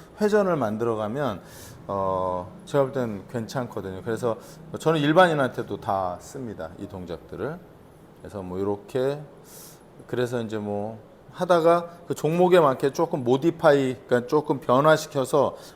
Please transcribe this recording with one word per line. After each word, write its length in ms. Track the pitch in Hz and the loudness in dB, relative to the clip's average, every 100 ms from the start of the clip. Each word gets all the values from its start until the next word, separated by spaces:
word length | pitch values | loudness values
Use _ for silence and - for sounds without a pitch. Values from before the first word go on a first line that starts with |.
| - - | -20 -4
회전을 340 | 208 208 190 156 | 2 2 2 0
만들어가면, 840 | 107 107 117 107 107 135 131 92 - - - - - | 0 0 -2 -2 -4 -2 -4 -4 -12 -20 -18 -18 -8
어, 640 | 98 95 92 92 90 90 - - | -4 -2 -2 -2 -4 -8 -16 -4
제가 180 | 143 | 0
볼 100 | 131 | 0
땐 300 | 135 117 101 - | -2 -4 -6 -8
괜찮거든요. 720 | 120 107 135 117 110 95 92 | -8 -6 -8 -6 -8 -8 -8
그래서 340 | 85 110 123 110 - - - - | -6 -4 -2 -4 -10 -20 -14 -4
저는 200 | 156 160 | -2 0
일반인한테도 800 | 143 170 175 151 123 123 104 98 | 4 6 4 4 -2 -4 -8 -8
다 400 | 110 98 92 90 | -4 -2 -2 -6
씁니다, 480 | - 139 117 92 80 90 | -14 -14 -12 -10 -12 -12
이 100 | 98 | -14
동작들을. 680 | 95 87 80 - 82 123 180 - - - - - - | -12 -12 -12 -12 -10 -8 -10 -16 -20 -20 -20 -20 -20
그래서 240 | - 104 | -14 -12
뭐 160 | 90 92 | -8 -4
요렇게, 600 | 101 101 - 127 135 147 147 - - - - - - - - | -2 -4 -4 -2 -2 -4 -12 -20 -20 -20 -20 -20 -20 -20 -8
그래서 340 | 123 120 120 | -4 -2 -4
이제 160 | 110 107 | -4 -6
뭐 420 | 104 101 104 110 - - - | -4 -6 -6 -12 -18 -20 -20
하다가 580 | - 180 170 165 170 170 - - | -8 2 4 6 4 0 -16 -8
그 80 | 131 | -4
종목에 440 | 151 170 180 175 | 0 4 6 8
맞게 340 | 143 127 139 | 6 4 0
조금 300 | 151 160 160 | 0 -2 0
모디파이, 720 | 120 135 165 165 160 143 131 123 - | 2 4 2 4 6 6 2 -4 0
그러니까 200 | 123 123 | 0 2
조금 320 | 151 147 135 | -2 0 -4
변화시켜서, 960 | - 127 156 151 - 139 127 147 107 - - | 2 4 6 4 2 -6 0 2 2 -2 -18